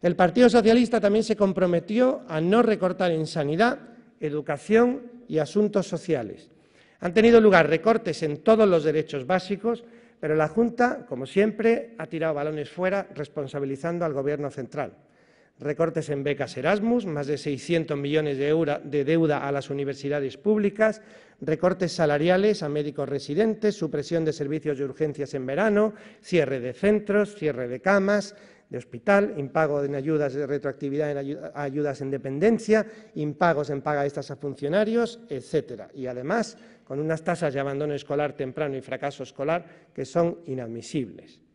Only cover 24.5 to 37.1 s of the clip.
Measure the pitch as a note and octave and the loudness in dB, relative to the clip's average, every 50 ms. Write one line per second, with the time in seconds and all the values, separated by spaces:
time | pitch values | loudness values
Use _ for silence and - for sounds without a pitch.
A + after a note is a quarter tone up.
24.5 | D3+ D#3 D3 D3+ D3 C3 C#3+ C3+ B2+ - D#3 D3+ C#3 C#3 C#3+ B2+ - C#3 B2+ B2+ | -4 -4 -2 -4 -4 -2 -4 -6 -4 -4 -4 -4 -2 -6 -8 -6 -6 -8 -6 -4
25.5 | C3+ D3+ G3+ A3 G#3 G3+ G#3+ A3 G#3 - - - - _ _ - - E3+ D3 B2+ | -2 0 0 2 4 2 2 0 0 -6 -20 -20 -20 _ _ 0 2 2 2 2
26.5 | C#3 C3 A#2+ B2+ B2+ - - G3 G#3+ G#3+ G#3 G#3 G3 G#3 G#3 G3+ G#3 - D3+ D3+ | 0 -4 -4 -6 -8 0 2 2 2 2 2 0 0 0 0 0 -4 -4 -4 -2
27.5 | C#3+ - C3 A#2+ B2 B2+ - F#3 G3 G3+ F#3+ G3 G#3 G#3 G3 G3+ - - - - | -2 -2 -4 -6 -6 -4 0 2 2 4 4 2 2 0 -2 -4 -12 -20 -20 -20
28.5 | - _ _ _ - B2 A#2+ _ - A#2+ _ - G3+ G3+ G3+ G#3 G#3+ D#3+ C#3 C3+ | -20 _ _ _ -12 -12 -12 _ -16 -8 _ 4 4 4 4 2 -2 -6 -8 -2
29.5 | C3+ D#3+ D#3+ D3 D3 C#3+ C#3+ C#3 C#3+ C#3 C3+ D3+ D#3+ D3+ D3 C#3 B2+ C#3 D3 B2+ | 0 0 2 2 2 0 -2 -2 -4 -4 -2 0 0 0 0 0 -2 -4 -4 -2
30.5 | C#3+ C#3+ - D3 C3 - D3 C#3 C3+ C#3+ D3+ D3 D3 C#3 C#3 C#3 D3 - D3 E3 | -4 -4 -4 -6 -6 -6 -6 -4 -2 -2 -2 -2 -2 -6 -6 -6 -8 -8 -10 -12
31.5 | - - D3 C#3 C3 D3 D3 D3 C3+ C3+ C#3+ C3+ C#3 C3+ C3 C3+ C3+ C#3+ E3+ A3 | -10 -8 -8 -6 -4 -2 -2 -2 -4 -4 -6 -6 -6 -6 -6 -6 -4 2 2 2
32.5 | A#3 A3 A3 - G#3+ A3 G#3 G#3+ - - - - _ - D3+ D3 D3 - F#3 F3 | 2 2 2 2 2 2 2 -2 -8 -20 -20 -16 _ -6 -6 -6 -2 2 2 2
33.5 | E3 C#3+ D3+ C3+ D3 C#3 C3 D3+ D3+ C#3+ C#3+ C#3+ C#3 D#3 C3+ - C#3+ C3 - C#3+ | 2 2 -2 -4 -4 -6 -4 -2 -2 0 -2 -2 -4 -6 -10 -10 -12 -10 -8 -10
34.5 | C3+ C#3 C#3+ C#3+ D#3+ G3 G#3+ G#3 A3+ A#3 A#3+ A3+ - - - - D3+ C3 A#2+ - | -8 -6 -6 -2 0 0 0 2 0 0 0 -2 -4 -12 -14 -10 -10 -10 -10 -4
35.5 | - D#3 - - B2+ G#2 G2 F2 - D3 B2+ B2 B2 B2 B2+ C#3+ F#3+ A#3 G#3+ - | -4 -4 -4 -4 -12 -14 -14 -16 -12 -10 -8 -8 -8 -8 -4 -2 -2 -2 -2 -4
36.5 | - - - - - _ _ _ C3+ C#3 D3+ D#3 | -8 -18 -20 -20 -20 _ _ _ -6 -4 -2 -2